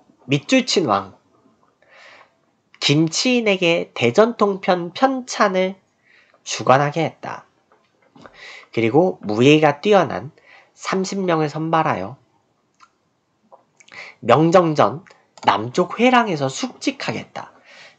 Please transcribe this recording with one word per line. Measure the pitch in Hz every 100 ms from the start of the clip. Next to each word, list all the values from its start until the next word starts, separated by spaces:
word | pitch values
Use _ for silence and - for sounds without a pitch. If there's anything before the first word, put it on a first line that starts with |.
| _ _ -
밑줄 | 139 - 262 247
친 | 208 147
왕. | 98 98 - _ _ _ _ _ _ _ - - - _ _ _ _ _ _
김치인에게 | - 147 160 - 254 247 220 185 175 170 -
대전통편 | - 120 - 233 233 202 190 190 180 175
편찬을 | - 269 262 247 - 208 185 185 196 _ _ _ _ _ _
주관하게 | - - 113 131 143 165
했다. | 151 - - - - _ _ _ _ _ _ _ - - - - -
그리고 | - 113 135 185 -
무예가 | 101 104 131 151 151 143
뛰어난 | 208 196 143 90 131 - _ - _ _
삼십 | - 190 185 196
명을 | 185 160 151
선발하여 | 156 160 160 156 107 95 131 _ _ _ _ _ _ _ _ _ _ _ _ _ - _ _ _ - - -
명정전 | 120 123 165 185 170 147 107 139 - - _ -
남쪽 | - 101 117 151 175 -
회랑에서 | 240 247 220 156 135
숙직하겠다. | - 247 - - 269 - 107 - - - _ _ - -